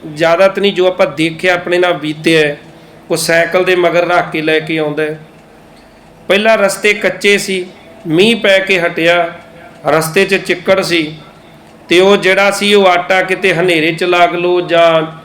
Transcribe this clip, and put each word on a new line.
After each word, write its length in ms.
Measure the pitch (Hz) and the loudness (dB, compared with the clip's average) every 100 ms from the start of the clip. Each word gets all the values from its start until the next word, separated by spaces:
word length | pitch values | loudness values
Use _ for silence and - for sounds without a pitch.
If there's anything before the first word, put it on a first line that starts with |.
| 160 | -14
ਜ਼ਿਆਦਾ 340 | 151 160 170 196 | -4 0 2 2
ਤਾਂ 140 | 190 | 2
ਨਹੀਂ, 120 | 202 | -2
ਜੋ 140 | 170 185 | 0 0
ਆਪਾਂ 200 | 180 185 | 0 -2
ਦੇਖਿਆ 460 | 143 160 160 185 | 0 -4 -2 -2
ਆਪਣੇ 240 | 175 175 175 | -2 -2 0
ਨਾਲ 160 | 180 | 0
ਬੀਤਿਆ 460 | 160 151 156 156 165 | -2 -6 -4 0 2
ਹੈ, 180 | 151 147 - - - - - | 0 -4 -14 -20 -20 -20 -6
ਉਹ 60 | 165 | -6
ਸਾਈਕਲ 460 | 165 165 165 185 | 0 0 2 0
ਦੇ 120 | 180 180 | 0 2
ਮਗਰ 320 | 175 165 170 | 2 0 0
ਰੱਖ 240 | 180 170 | 0 -2
ਕੇ 100 | 160 | -4
ਲੈ 180 | 156 156 | -2 -2
ਕੇ 180 | 156 160 | -2 -4
ਆਉਂਦਾ 260 | 151 147 | -4 -4
ਹੈ। 160 | 151 156 - - - - - - - - - - - | -6 -8 -16 -20 -20 -20 -20 -20 -20 -20 -20 -20 -2
ਪਹਿਲਾਂ 300 | 190 220 220 | 0 2 2
ਰਸਤੇ 360 | 196 - 214 | 0 0 -2
ਕੱਚੇ 440 | 208 190 185 202 202 | 0 -2 -2 0 0
ਸੀ, 280 | 202 190 185 - - - 170 | -2 -6 -8 -16 -20 -16 -4
ਮੀਂਹ 280 | 156 214 226 | 2 2 2
ਪੈ 240 | 214 190 | 2 0
ਕੇ 200 | 190 190 | 2 0
ਹਟਿਆ, 540 | 170 165 165 175 170 165 - - - - 147 | 0 0 0 2 0 -6 -20 -20 -20 -8 -2
ਰਸਤੇ 380 | 151 160 196 190 | 0 0 0 0
'ਚ 100 | 185 | -2
ਚਿੱਕੜ 460 | - 175 - 190 | -2 -6 0 0
ਸੀ, 320 | 156 170 151 156 - - - - - - - | 0 -4 -4 -10 -20 -20 -20 -20 -20 -20 0
ਤੇ 100 | 170 | 2
ਉਹ 180 | 190 202 | 4 4
ਜਿਹੜਾ 340 | 170 190 196 | 2 2 0
ਸੀ, 220 | 196 202 | 0 0
ਉਹ 120 | 208 190 | 2 4
ਆਟਾ 360 | 175 175 190 | 2 0 -2
ਕਿਤੇ 320 | 185 175 190 | 0 -2 0
ਹਨੇਰੇ 380 | 165 180 165 160 | 0 0 0 0
'ਚ 120 | 160 | -2
ਲਾ 220 | 180 175 170 | 0 2 2
ਲਓ 360 | 175 175 180 | 0 -2 -2
ਜਾਂ 400 | 165 170 165 160 156 - | 0 2 4 2 -2 -10